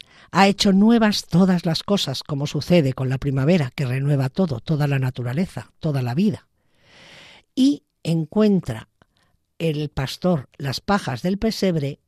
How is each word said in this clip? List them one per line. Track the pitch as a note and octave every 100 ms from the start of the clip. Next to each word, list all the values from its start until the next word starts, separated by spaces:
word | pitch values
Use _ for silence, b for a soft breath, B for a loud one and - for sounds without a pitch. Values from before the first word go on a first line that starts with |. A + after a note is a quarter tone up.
| B B B
Ha | E3+ G3
hecho | G3 G3+
nuevas | F#3+ G#3+ A#3 G#3+ G3 -
todas | E3 F#3+ F3 E3+
las | D3+
cosas, | - G3+ - B2+
como | - C#3+ D3
sucede | D3+ - F3+ C3+
con | C3 C3
la | C3+
primavera, | C#3 C3 C#3 F#3 B2
que | -
renueva | B2+ C3 C#3 C#3+ C3
todo, | - F#3+ -
toda | - D3 C#3+
la | C#3
naturaleza, | C3 C3 A#2+ C3+ F#3+ - - _
toda | D#3+ C#3
la | A#2+
vida. | C3 G#3 A#2+ _ _ B B B B B B B B B
Y | - C4+ D4 _ _
encuentra | D#3+ E3 D3+ G#3+ G#3+ F#3+ - A2 - _ _ _ _ _ _ -
el | E3 D3 D3
pastor | - C3 - F3+ E3 - -
las | C#3 -
pajas | - G3+ - B2
del | F3+ G3
pesebre, | A3 - F#3+ E3 C#3 D3+